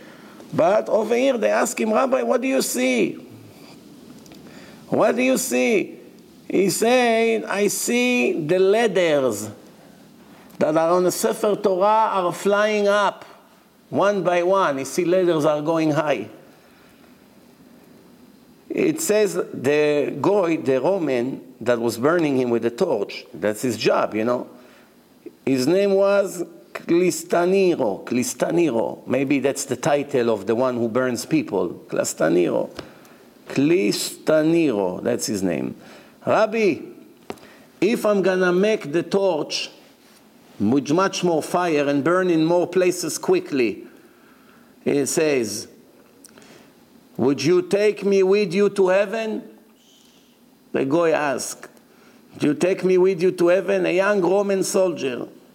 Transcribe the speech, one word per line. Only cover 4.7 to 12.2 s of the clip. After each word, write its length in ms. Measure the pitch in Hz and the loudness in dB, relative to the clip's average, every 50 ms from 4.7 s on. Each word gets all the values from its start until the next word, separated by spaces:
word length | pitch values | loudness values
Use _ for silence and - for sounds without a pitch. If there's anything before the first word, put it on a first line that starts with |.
| - - - - | -20 -20 -10 -4
What 300 | - 127 - 233 240 226 | -2 0 2 2 2 0
do 60 | 254 | 0
you 140 | 262 262 220 | 0 0 0
see?" 640 | - - 240 247 254 247 226 180 - - - - - - - - - - - - - - | -2 -2 -2 0 0 2 0 0 -2 -4 -8 -18 -20 -20 -20 -20 -20 -20 -20 -20 -10 -4
He 220 | - 165 196 185 | 0 0 0 0
said, 720 | - - 220 233 247 254 247 233 226 226 226 226 226 214 - | 0 0 2 2 4 4 4 2 2 2 2 0 0 -2 -4
"I 220 | - - 196 208 190 | -4 -2 0 0 0
see 760 | - - - - 240 247 247 247 247 247 247 - - - 151 | 0 -2 -2 -2 0 2 2 2 2 2 2 0 0 -2 0
the 140 | 143 180 185 | 0 2 4
letters 920 | 190 190 202 226 240 226 170 190 175 165 147 143 131 123 107 104 107 107 107 - - - - - - - - - - - - - - - - - - - - - | 4 4 4 4 2 2 2 2 2 2 2 2 2 0 -2 -4 -6 -10 -14 -16 -20 -20 -20 -20 -20 -20 -20 -20 -20 -20 -20 -20 -20 -20 -20 -20 -20 -14 -6 -2
that 180 | - 151 156 160 | -2 0 2 2
are 140 | 165 165 | 2 2
on 120 | 175 180 180 | 2 2 2
the 80 | 208 | 0
Sefer 440 | - - - 220 214 - - 214 196 | 0 0 -2 -2 -2 0 -2 -2 0
Torah 560 | 202 - 202 190 180 196 208 214 220 220 202 196 | 0 0 0 0 2 2 4 4 4 2 2 0
are 180 | 196 | 0